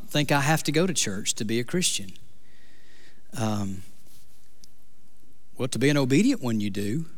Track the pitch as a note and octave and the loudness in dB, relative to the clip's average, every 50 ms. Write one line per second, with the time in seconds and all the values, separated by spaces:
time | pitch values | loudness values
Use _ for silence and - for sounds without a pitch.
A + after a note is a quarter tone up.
0 | - - - A#2 A#2 - D3 C#3+ C3+ C#3+ D#3+ D3+ - D#3+ C#3+ D#3 F3+ F#3+ D#3 - | -6 -2 0 0 2 4 4 4 6 4 4 4 2 2 2 4 4 4 2 0
1 | - G#2+ F#2+ G2 A#2 - - - A#2+ G#2 A2+ A#2+ A#2+ - - F3+ F3 - - - | 0 0 0 -2 -2 -2 -2 0 0 0 0 0 0 0 0 2 2 2 0 0
2 | G2 - - - - - - - - - - - - - - - - - - - | -4 -4 -6 -6 -6 -6 -6 -6 -6 -6 -6 -6 -6 -6 -6 -6 -6 -6 -6 -6
3 | - - - - - - - B2+ A2 A2 G#2+ G#2 G2+ G2 F#2+ F#2 - - - - | -6 -6 -6 -6 -6 -4 -2 -2 0 0 0 0 0 -2 -2 -4 -4 -4 -4 -4
4 | - - - - - - - - - - - - - - - - - - - - | -4 -4 -4 -6 -6 -6 -6 -6 -6 -6 -6 -6 -6 -6 -6 -6 -6 -6 -6 -6
5 | - - - - - - - - - - - - B2 B2+ - A2+ C3 C#3+ D3 D3 | -6 -6 -6 -6 -6 -6 -6 -6 -6 -6 -4 -2 -2 0 0 4 4 4 6 6
6 | C3+ B2+ C3+ D3+ G#3+ C4+ C#4 - C3 A#2+ A2+ G#2+ G#2 G#2 G2 G2+ G2+ G2+ A2+ E3 | 4 6 6 6 6 6 4 4 2 0 2 2 0 0 0 0 -2 0 0 -2
7 | D#3+ - - | -2 -2 -4